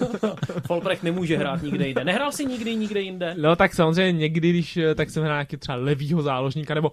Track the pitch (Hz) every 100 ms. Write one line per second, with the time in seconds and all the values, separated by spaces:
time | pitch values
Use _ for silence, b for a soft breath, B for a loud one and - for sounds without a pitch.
0 | 247 202 214 175 - 170 - 175 185 175
1 | 170 175 170 147 143 135 147 139 139 127
2 | 165 208 285 - 277 247 220 226 208 202
3 | 190 185 175 175 151 175 196 - 160 165
4 | 185 170 156 165 170 175 160 175 160 156
5 | 147 160 156 147 143 143 - 123 135 143
6 | 143 170 143 131 135 156 147 151 151